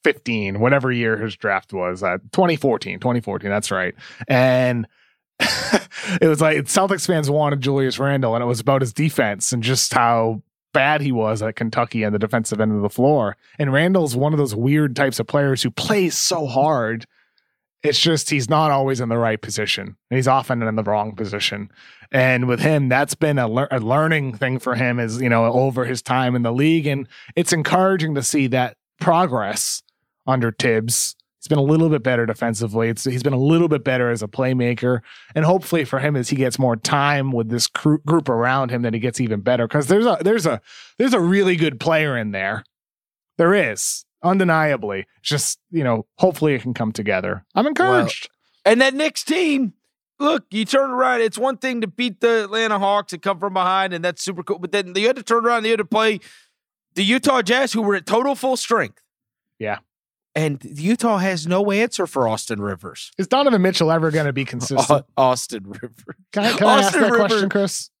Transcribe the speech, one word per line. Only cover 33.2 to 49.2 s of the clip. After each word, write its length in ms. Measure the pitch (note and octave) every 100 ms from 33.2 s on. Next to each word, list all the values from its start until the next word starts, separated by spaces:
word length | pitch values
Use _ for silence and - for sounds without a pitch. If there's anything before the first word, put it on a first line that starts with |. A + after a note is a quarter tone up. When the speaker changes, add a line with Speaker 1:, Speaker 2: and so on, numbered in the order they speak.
Speaker 1:
been 80 | C#3+
a 60 | B2+
little 280 | C#3 E3 E3+
bit 160 | D3
better 280 | C3+ B2+ B2
as 100 | A#2
a 60 | G#2
playmaker. 720 | - B2+ B2+ A#2+ A#2 B2 B2 - - -
And 100 | D#3
hopefully 400 | D#3 F#3 - E3+
for 140 | C3+ F3
him, 160 | D3+
as 140 | D3 A#2+
he 80 | C3+
gets 200 | C3 A#2+
more 160 | C3 A2+
time 560 | - D3 C#3+ C#3+ C3+
with 160 | A#2+ A2
this 180 | A#2 -
cr-, 300 | - D3+ D3+ D3
group 220 | E3 D3
around 420 | A#2 A#2+ C3+ C3
him, 120 | A#2+
that 120 | A#2+
he 60 | A2
gets 200 | A#2+ A#2
even 200 | A#2+ G#2+
better. 260 | G2 B2 A2+
'Cause 220 | D3 B2+
there's 180 | G3 A#3+
a, 120 | F3+
there's 260 | E3+ A3 E3
a, 140 | A#2 _ - - -
there's 160 | B3+
a 60 | A3+
really 360 | E3+ G3 F#3 F3+
good 240 | D#3+ B2+
player 360 | E3 D#3+ D3+ B2
in 140 | G#2+
there. 320 | G2 F#2+ A2 - _ _ _ _ _ _ -
There 160 | E3+ G3+ C3
is, 320 | G2+ - - _ _
undeniably. 840 | F3 F#3+ F3+ D#3+ D#3 C3 G#2 G2 - _
It's 100 | -
just, 280 | D3 - - _
you 100 | E3
know, 240 | C3 A2+ - -
hopefully 360 | F#3 D#3+ D#3
it 80 | C3
can 120 | B2+
come 180 | A#2+ A2
together. 520 | G#2 G#2 F#2+ F#2+ F#2+ _ -
I'm 80 |
Speaker 2:
Well, 60 | C4+
Speaker 1:
encouraged. 580 | D4+ F#4 F#4 F#3+ - - _ _ _
Speaker 2:
and 160 | G3 A3+
that 140 | C4+
Knicks 300 | C4+ D#4 -